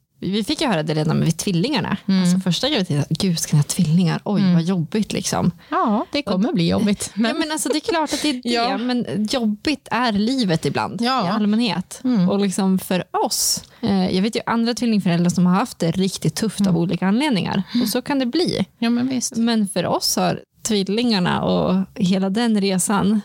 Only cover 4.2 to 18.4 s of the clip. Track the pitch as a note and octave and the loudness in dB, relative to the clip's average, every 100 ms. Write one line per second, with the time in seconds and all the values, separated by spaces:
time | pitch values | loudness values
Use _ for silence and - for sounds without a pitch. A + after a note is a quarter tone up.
4.2 | - G#3 G3 F3 E3 F#3+ D3+ A3 G#3 - | -2 2 4 4 2 -2 -2 -2 -2 -4
5.2 | - - F3 - - D#4+ D#4+ G#3+ F4 C#4+ | -2 0 0 -2 -4 0 2 0 -2 -4
6.2 | C#4+ F#3 A#3+ C4 E3+ F#3+ G#3 G3 - G3 | -2 0 0 2 2 2 0 -2 -4 -2
7.2 | A3+ D#4+ D#4+ D#4 D4 D4+ - E4+ D4 D4 | -2 0 -4 -4 -2 -2 0 -2 0 -2
8.2 | D4+ B3+ A#3+ A#3+ A#3 G3+ B3 B3 - D3+ | -2 -2 -2 0 0 -2 -2 -2 -2 -2
9.2 | G#3+ C4+ A3 G#3 - C#4 - A3 B3 G3+ | -2 0 -2 -2 -2 -4 -4 -2 0 0
10.2 | G#3+ C4+ G3+ E3 C#3+ - G#2+ F#3 A#3 C4 | 0 0 0 0 0 -2 -4 -2 -2 0
11.2 | F3 G#3+ G#3 G#3+ A#3+ F3 - - B3+ A#3+ | 0 0 2 2 0 -2 -6 -6 0 2
12.2 | F3+ G3+ G3+ F3+ F#3+ F#3+ - F3+ - - | 2 2 0 0 2 0 0 -4 -2 -2
13.2 | D4 - - - - - A#3 G3 F#3 F#3 | -2 0 -2 -2 -6 -6 -2 0 2 0
14.2 | G#3+ - - A#3 A#3 A#3+ A#3+ G#3+ F#3 E3+ | 0 -2 -2 -2 0 -2 0 0 2 2
15.2 | F3 F3 F3+ F#3 B3 - E3 E3+ F#3+ - | 2 2 4 4 0 -2 -2 0 -2 -2
16.2 | E3 - A3 - G3 E3 E3+ F3 F#3 A3 | -4 -2 -4 0 0 2 0 0 0 2
17.2 | D4+ G3+ - G3+ F#3+ A#3+ B3 B3+ - C#4+ | 2 0 0 -4 -2 -2 0 -2 -2 -2
18.2 | B3 D#4+ | 0 0